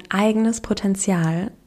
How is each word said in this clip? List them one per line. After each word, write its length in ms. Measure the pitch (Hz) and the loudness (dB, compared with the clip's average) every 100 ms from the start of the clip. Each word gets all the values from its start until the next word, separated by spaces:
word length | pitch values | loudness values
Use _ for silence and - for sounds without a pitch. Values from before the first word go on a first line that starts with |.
| - | -2
eigenes 520 | 190 220 220 220 226 | 0 2 2 0 -2
Potenzial, 880 | - 208 196 196 - 175 160 165 202 - | -4 -2 0 0 0 2 2 0 -4 -10